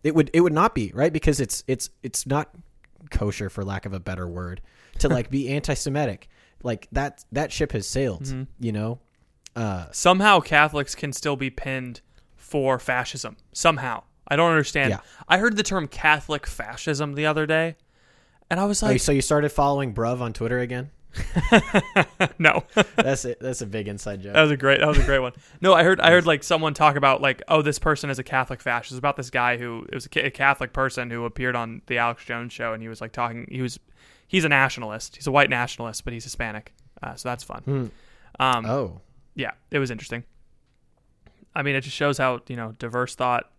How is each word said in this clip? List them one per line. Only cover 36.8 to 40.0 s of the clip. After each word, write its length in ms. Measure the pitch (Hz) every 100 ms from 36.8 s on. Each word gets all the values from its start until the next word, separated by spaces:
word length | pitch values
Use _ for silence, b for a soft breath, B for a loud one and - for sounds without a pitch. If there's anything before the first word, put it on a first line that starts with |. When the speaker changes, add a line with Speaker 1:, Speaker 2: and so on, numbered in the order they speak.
| - -
Speaker 2:
Uh, 120 | 131
so 140 | - 123
that's 160 | 123
fun. 180 | - -
Speaker 1:
Hmm. 240 | - 135 117 b b b b -
Speaker 2:
Um, 280 | 131 123 110
Speaker 1:
Oh. 340 | 131 104 - _ - _
Speaker 2:
yeah, 180 | - 117 - _
it 80 | 147
was 120 | 131
interesting. 340 | 113